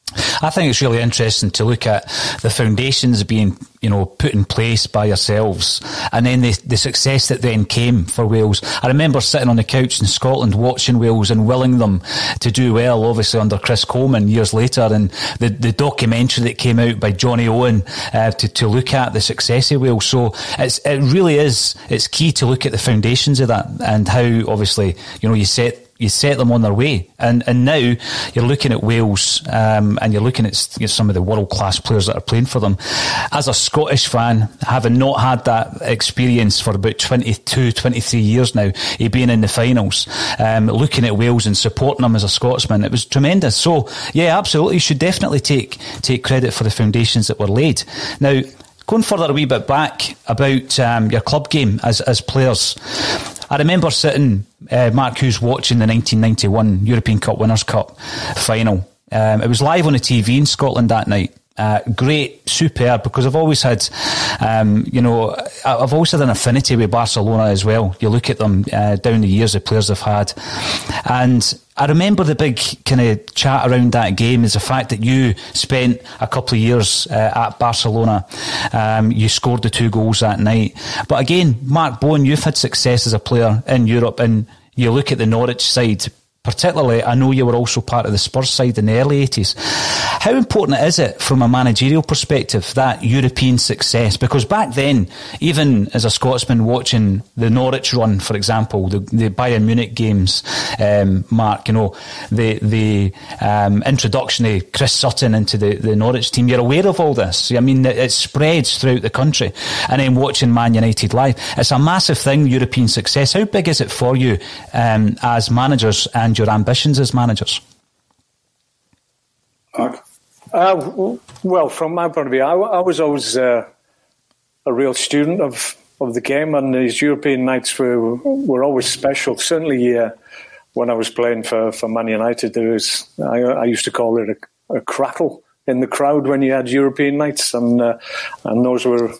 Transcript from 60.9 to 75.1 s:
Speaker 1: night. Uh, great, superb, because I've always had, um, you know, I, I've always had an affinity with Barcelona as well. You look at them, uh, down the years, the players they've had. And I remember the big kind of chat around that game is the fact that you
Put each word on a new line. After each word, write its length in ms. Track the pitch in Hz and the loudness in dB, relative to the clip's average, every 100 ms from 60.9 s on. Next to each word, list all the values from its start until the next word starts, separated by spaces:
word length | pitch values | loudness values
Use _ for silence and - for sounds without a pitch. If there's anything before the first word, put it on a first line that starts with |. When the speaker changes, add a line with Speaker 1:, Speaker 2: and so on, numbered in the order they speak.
| 113 - | 2 0
Speaker 1:
night. 260 | 101 - - _ - | -2 -2 -6 _ -4
Uh, 240 | 107 104 - | 0 0 -2
great, 560 | 107 127 151 131 - - | -2 0 0 -2 -8 -6
superb, 540 | - 160 - 123 127 | -2 0 2 2 2
because 220 | 143 - 123 | 0 -2 0
I've 100 | 147 | 2
always 260 | 160 151 | 2 2
had, 260 | 131 113 - - - - - - | 2 0 -2 -6 -6 -4 -4 -2
um, 460 | 107 113 107 104 - | 0 2 2 2 0
you 120 | 127 | 0
know, 300 | 120 117 110 - - - - | 2 2 0 -4 -10 -6 -2
I, 100 | 120 | 0
I've 180 | 127 | 0
always 180 | 151 165 | 0 2
had 100 | 165 | 2
an 80 | 135 | 0
affinity 480 | 104 - 127 131 123 | 0 0 0 2 2
with 120 | 107 | 2
Barcelona 580 | 117 110 - 104 110 107 | 0 0 0 0 2 2
as 180 | 98 104 | 2 2
well. 300 | 110 104 92 | 2 0 0
You 80 | 110 | 0
look 200 | 113 - | 0 0
at 80 | 123 | -2
them, 280 | 107 95 101 | 2 2 0
uh, 240 | 107 104 101 | 0 0 0
down 260 | 120 113 | 2 2
the 60 | 101 | 4
years, 260 | 98 113 | 4 2
the 60 | 98 | 0
players 300 | - 110 101 | 0 0 0
they've 100 | 101 | -2
had. 340 | - 104 101 - - - - - - - - | 0 0 -2 -6 -12 -10 -6 -8 -6 -6 -2
And 560 | 127 127 123 - - _ - | 0 2 2 0 -4 _ -2
I 120 | 143 | 0
remember 360 | 151 190 202 | 2 2 2
the 120 | 165 147 | 2 0
big 240 | 156 117 - - - | 0 -2 -6 -6 0
kind 160 | 127 | 2
of 340 | 120 104 - - | 2 2 -4 -2
chat 340 | 143 - - | 0 2 2
around 220 | - 123 | 4 4
that 200 | 120 90 | 2 0
game 340 | 92 117 123 113 | 0 2 4 2
is 80 | |
the 60 | 107 | 0
fact 300 | - 131 120 | -2 -2 -2
that 140 | 110 | -2
you 320 | 113 | 0